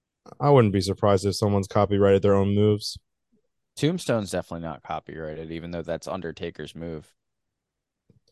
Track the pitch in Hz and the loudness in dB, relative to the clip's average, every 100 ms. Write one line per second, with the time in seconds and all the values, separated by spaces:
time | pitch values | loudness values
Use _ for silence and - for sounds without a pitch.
0 | _ _ - - 143 139 107 98 92 95 | _ _ -20 -2 6 6 6 2 -2 0
1 | 104 98 101 - 104 101 95 107 101 101 | 2 2 2 0 0 0 0 2 2 4
2 | 98 98 101 98 98 101 104 104 - - | 4 4 4 4 2 2 2 0 -4 -14
3 | _ _ _ _ _ _ _ - 147 180 | _ _ _ _ _ _ _ -4 -4 -4
4 | - 113 95 90 - 85 82 69 - 78 | -4 -4 -2 -6 -6 -12 -10 -12 -10 -12
5 | - 76 78 78 80 82 85 85 82 80 | -10 -12 -10 -10 -10 -12 -10 -10 -8 -8
6 | - 92 85 78 85 - 73 78 82 78 | -8 -10 -10 -10 -12 -12 -16 -12 -12 -12
7 | - _ _ _ _ _ _ _ _ _ | -16 _ _ _ _ _ _ _ _ _
8 | _ _ _ | _ _ _